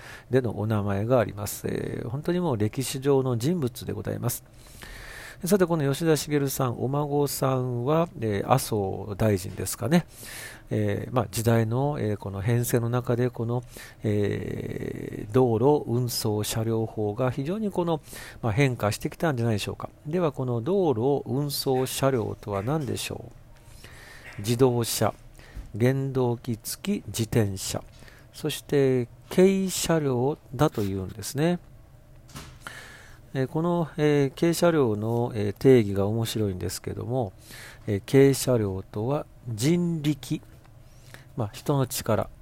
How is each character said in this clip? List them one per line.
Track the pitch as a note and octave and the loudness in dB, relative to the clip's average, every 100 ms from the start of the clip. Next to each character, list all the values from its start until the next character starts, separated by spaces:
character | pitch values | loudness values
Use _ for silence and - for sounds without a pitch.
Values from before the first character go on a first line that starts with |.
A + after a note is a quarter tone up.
| - - - | -18 -18 0
で | B2+ | 2
の | B2+ G2 | 2 -2
お | A2 | 0
名 | G#2+ | 0
前 | G2+ G2 A2 | 0 -2 2
が | B2+ | 2
あ | G2+ | 2
り | |
ま | G2 G#2 | -2 -8
す。 | - - | -6 -4
え | - - - - | -4 -4 -6 -6
ー、 | |
本 | C#3 | -6
当 | D3+ | -2
に | F3 | 0
も | F3 | 0
う | A2+ | 0
歴 | G#2+ - | 0 -2
史 | B2+ C#3 | -4 -2
上 | C3+ C#3 | 2 4
の | C3 A#2+ | 4 0
人 | B2 F3+ | 0 0
物 | B2+ - - | -2 -4 -8
で | |
ご | G2 | -6
ざ | G2 | -6
い | G#2+ | -4
ま | A#2 | -4
す。 | - - - - - - - - - - - | -4 -10 -20 -20 -18 -18 -16 -16 -16 -16 -6
さ | F3+ G3 | 2 4
て、 | F3 | 4
こ | E3 | 2
の | C#3 | 0
吉 | C3+ E3 | 2 2
田 | D3+ | 2
茂 | - D3 C#3 | 2 0 0
さ | - C3 | 0 -2
ん、 | |
お | A2 A#2+ | 0 -2
孫 | C#3+ D3 C#3+ C#3+ | -2 0 0 0
さ | - C3 C3 | 0 0 0
ん | B2+ A#2+ | 0 -2
は、 | B2 D#3 E3+ - | 0 2 0 -2
え | A2 G2+ - | -2 0 4
ー、 | |
麻 | B2+ | 2
生 | - G#2+ F#2+ G2 G2+ G2 | 2 -2 -2 -4 -6 0
大 | A2 G2+ | 2 2
臣 | G2 F#2+ | -2 -8
で | F#2+ | -6
す | - | -4
か | A2+ | 2
ね。 | E3+ - - - - - - - | 2 0 -12 -16 -14 -14 -14 -4
え | A2 G#2 G#2 - | -2 0 -2 -2
ー、 | B2 | -2
ま | |
あ、 | - | -2
時 | - | 0
代 | A2+ A#2 A2 | 2 4 2
の、 | A#2+ C#3+ D3 | 0 0 -2
え | A2 | -2
ー、 | G#2 | -4
こ | G2+ | -6
の | G2 | -4
変 | G#2+ A#2+ | 0 0
遷 | A#2+ B2 | 2 0
の | A#2 | 0
中 | B2 B2 A#2+ | -2 0 0
で、 | B2 | 0
こ | - A#2 | -2 -2
の、 | A#2+ B2 - - - | -4 -6 -16 -18 -6
え | A2 G#2 G2+ G#2+ G1+ - - G1+ - G1+ G1+ - G#2 | -2 0 0 -2 -4 -6 -6 -6 -8 -8 -8 -10 0
ー、 | |
道 | A#2 B2+ A2 | 2 4 4
路 | C3 D3 - | 4 4 2
運 | A#2 B2 | -2 -2
送 | - A2+ G#2+ | -2 -2 -2
車 | G#2 A2+ | -2 -2
両 | A2 A2+ A2 | 0 0 -2
法 | - G#2 G#2 | -2 -2 0
が | C3 | -2
非 | B2 | -2
常 | C#3 G#3 | -4 -4
に | G#3+ | -2
こ | F#3 F3 | 0 0
の、 | D#3 - - - - | 0 -4 -16 -16 -4
ま | A#2+ | -2
あ、 | |
変 | G2 C#3 A#2+ | 2 2 2
化 | G#2 | 0
し | A2+ | 0
て | D3+ | -6
き | - | -2
た | E3+ | -2
ん | B2+ | 2
じ | |
ゃ | A#2 | 0
な | |
い | G#2+ | 0
で | |
し | - | -2
ょ | |
う | - | -8
か。 | - - D3 | -10 -10 -4
で | E3+ | 0
は、 | E3 | 0
こ | - C3 | -2 -2
の | A#2+ | -2
道 | A2+ G3 F3 | 0 2 2
路 | A2 B2+ C#3 - | 2 2 0 0
運 | B2 D3 | -2 -2
送 | C#3 - C3 C3 | -2 0 0 0
車 | - C3+ | 0 2
両 | C3 G2+ G2+ | 2 -2 -6
と | - | -6
は | G2+ | -4
何 | G#2+ D#3+ B2+ | -2 -2 -2
で | G2+ | -4
し | - | -6
ょ | - - - - - - - - - - - - - | -8 -12 -18 -20 -20 -20 -20 -20 -20 -20 -20 -18 -8
う。 | |
自 | G#2 A#2 | -2 4
動 | C3 A#2+ | 4 4
車、 | A2+ - G#2 - - - - - - G2+ | 0 0 0 -2 -14 -20 -18 -16 -10 0
原 | A#2+ C3+ C3+ | 2 2 0
動 | C3 B2 A#2+ | 0 0 0
機 | B2 A2 | -4 -6
付 | - - - G3+ | -6 -8 -4 -4
き | - | -4
自 | G2+ | -4
転 | A2+ A#2+ G#2 F#2+ | 0 2 0 -2
車、 | - - - - - - - | -6 -8 -10 -20 -20 -20 -20
そ | - D#3 | -8 -6
し | - | -6
て | - D3 C3+ B2+ A#2+ - - | 0 2 4 2 0 -8 -2
軽 | - F#3 G3 F#3+ | 6 6 6 0
車 | - - E3 | -2 0 2
両 | C#3+ B2 C3 D#3 - | 2 0 0 -2 -6
だ | B2+ D3 | 0 2
と | - | 2
い | G2+ | -2
う | F#2+ F#2+ | -2 -6
ん | |
で | G2 | -8
す | G#2 | -8
ね。 | B2+ D#3+ F3 - - - - - - - - - - - - - - - - - | -2 0 0 -6 -20 -20 -20 -20 -20 -18 -18 -18 -16 -16 -16 -18 -20 -20 -20 -8
え | C#3 C3 | -4 -2
ー、 | |
こ | D#3 | 0
の、 | E3+ F3 D#3 - | 0 0 -2 2
え | D3+ C#3+ C#3 - | 4 4 2 2
ー、 | |
軽 | E3+ | 0
車 | E3 F3 | 4 4
両 | E3 B2 G#2 | 4 4 2
の、 | A2 A#2 A#2+ A#2 | 0 0 0 -2
え | G2+ | -4
ー、 | |
定 | - C3+ C3 | 4 8 8
義 | G2+ | 8
が | G2 G2 | 2 2
面 | A2+ A2+ | 2 -2
白 | A2+ G#2 | 0 0
い | |
ん | F#2 | -2
で | F#2+ | -6
す | - | -6
け | - | -8
ど | G2 G#2 | -8 -4
も、 | C3 G#2 - - - - - - | -4 -4 -8 -20 -18 -18 -12 -4
え | G2+ - | -4 4
ー、 | |
軽 | C3+ C#3 | 6 8
車 | C3 - B2 | 6 2 2
両 | G#2 F#2+ | 0 -4
と | - G#2 A2+ | -8 -6 -4
は | D3 - - - | -4 -6 -14 -10
人 | A2 C3+ F3 F3 E3 | -2 2 2 2 0
力、 | D3 D3 - A#2+ - - - - - - - - - - | 0 -2 -4 -8 -8 -20 -20 -20 -20 -20 -20 -20 -12 -6
ま | G#2 | -6
あ、 | |
人 | - - C#3+ | -6 0 0
の | C3 | 0
力 | - - G#2 - - | -2 0 0 0 -6